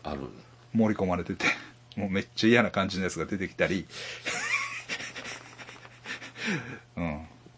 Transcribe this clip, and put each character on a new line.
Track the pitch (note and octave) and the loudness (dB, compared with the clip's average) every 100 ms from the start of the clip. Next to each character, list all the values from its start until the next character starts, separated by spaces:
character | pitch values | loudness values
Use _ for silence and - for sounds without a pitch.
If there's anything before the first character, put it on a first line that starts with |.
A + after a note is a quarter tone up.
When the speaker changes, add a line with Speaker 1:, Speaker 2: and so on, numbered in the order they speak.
Speaker 1:
あ | D2 | -6
る。 | D2 B1+ A#1 - - - | -6 -6 -12 -20 -20 -2
Speaker 2:
盛 | A2+ A2 G2+ | 4 4 4
り | |
込 | F#2+ | 2
ま | F2 | 2
れ | |
て | E2+ F#2+ | 0 0
て、 | - - - | 0 0 -4
<laughs> | - - - | -18 -10 -4
も | G2+ | 0
う | |
め | G2 | 0
っ | - - | -2 4
ち | A2 | 8
ゃ | |
嫌 | A#2+ | 8
な | G2+ | 6
感 | G2+ F#2+ | 4 2
じ | F#2+ | 2
の | F2+ | 0
や | |
つ | E2 | 0
が | D#2 | -2
出 | G2 | -2
て | F2+ | -2
き | - | 2
た | E2 | 2
り。 | F#2 D#2 | 2 -2
<laughs> | - - - - - - C6+ C6+ C6+ - - - - - - - - - - - - - - - - A3 E3 A#2+ C3 - - | -8 -10 -8 -4 -2 0 -2 -2 -8 -8 -8 -6 -8 -8 -10 -12 -16 -16 -16 -18 -14 -10 -10 -10 -6 -2 0 -2 -10 -10 -4
う | |
ん。 | E2+ D2+ D#2+ - - | -2 -2 -6 -16 -20